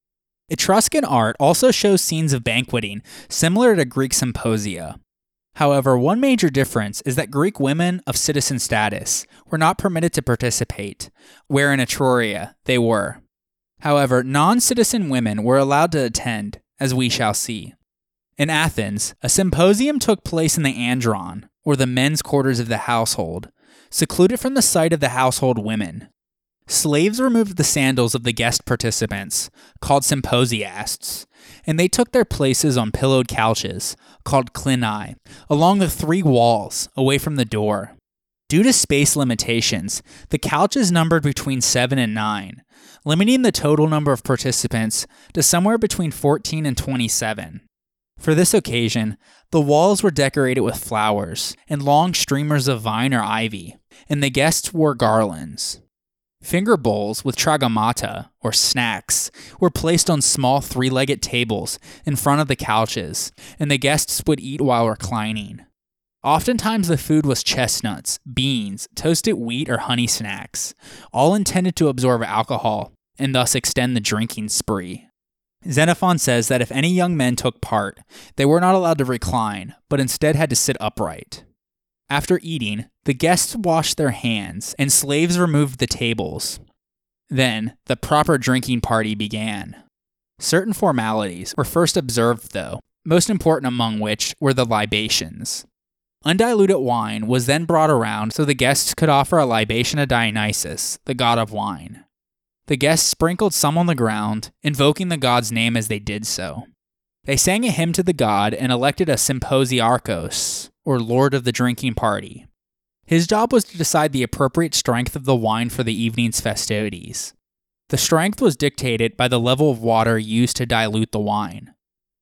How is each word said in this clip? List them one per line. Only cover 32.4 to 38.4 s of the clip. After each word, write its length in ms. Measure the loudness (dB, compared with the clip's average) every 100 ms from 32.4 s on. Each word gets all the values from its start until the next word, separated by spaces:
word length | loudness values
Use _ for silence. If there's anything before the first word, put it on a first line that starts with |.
| 0 2 2 0
on 140 | 0
pillowed 360 | 0 2 2 2
couches, 680 | 0 0 0 -4 -8 -8 -10 _ -16
called 280 | -2 0 0
clinae, 640 | -4 -2 -2 -2 -4 -8 -16 -20 -20 -2
along 280 | 2 4 4
the 120 | 2
three 320 | -2 -2 0
walls, 680 | 4 4 4 2 -2 -8 -8 -2
away 220 | 0 0
from 180 | 0 -2
the 80 |
door. 520 | -2 -2 -2 -2 -6 -16 _ _ _ _